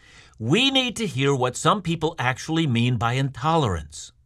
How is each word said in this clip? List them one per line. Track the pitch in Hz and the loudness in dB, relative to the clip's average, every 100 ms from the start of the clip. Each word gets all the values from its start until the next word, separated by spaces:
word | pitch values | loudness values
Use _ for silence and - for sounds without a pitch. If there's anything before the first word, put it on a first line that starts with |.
| - - - - | -20 -20 -20 -8
we | 110 185 269 | 0 2 4
need | 269 254 214 | 2 0 -2
to | 214 | -4
hear | 123 139 | 0 0
what | 139 123 - | 2 0 0
some | 156 202 | 2 2
people | 170 165 156 - | 0 -2 -2 -2
actually | 127 127 - 160 165 | -2 -2 -2 0 2
mean | 117 120 123 | 2 2 2
by | 117 | 0
intolerance. | 127 139 131 151 165 127 85 73 - - - | 0 -4 -2 0 2 2 -2 -6 -16 -20 -20